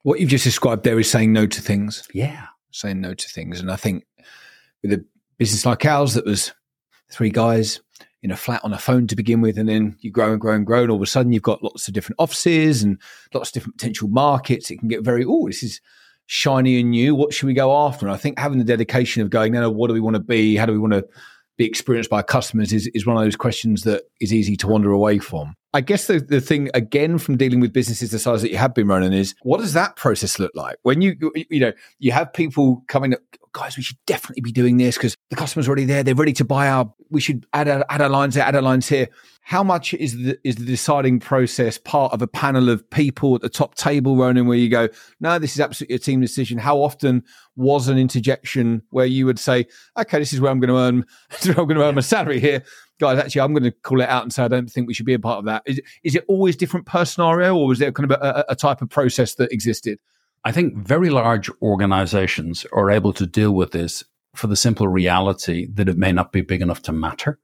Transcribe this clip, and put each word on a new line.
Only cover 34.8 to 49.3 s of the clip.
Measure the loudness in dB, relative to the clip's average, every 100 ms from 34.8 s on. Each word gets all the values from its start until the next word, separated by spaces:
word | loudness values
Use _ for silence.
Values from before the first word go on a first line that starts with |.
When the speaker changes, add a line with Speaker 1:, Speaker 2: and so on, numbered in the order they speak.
| 2 0
Speaker 1:
'cause | -4 -6 _
the | -8
customer's | -6 -2 -2
already | 0 0
there. | 0
They're | 2
ready | 2 2
to | 0 0
buy | 2 2
our, | 2 -2 _ _
we | -4
should | -2 -6 -4
add | -2 0
our, | 0 -2
add | 0
our | 2
lines | 2 0 0
there, | 2
add | 2
our |
lines | 2 2 2
here." | 0 0 _ _ _ -4
How | -2
much | 0 0 -2 -6
is | -6 -4
the, | -4 -4
is | -4 -4
the | -4
deciding | -4 0 2 4 2
process | 2 0 2 0 -2 -2
part | -2 0 0
of | -2
a | -4
panel | -2 0 2 2
of | 2 _
people | 0 0 0 0 0
at |
the | -2
top | -4 -4
table, | -2 -2 0 2 2
Ronan, | 4 4 4
where | 2
you | 4
go, | 2 0 -4 -20 _
"No, | -2 -2
this | -2 -2
is |
absolutely | -4 -4 -8 -6
a |
team | -2 0
decision"? | 0 -2 -4 -4
How | 0 2
often | 0 0 0 0 -2 -20 _ -2
was | 2 2 2
an | 2
interjection | 2 0 -2 -2 -4 -2 0 -2 _
where | 0 0
you | 2
would | 0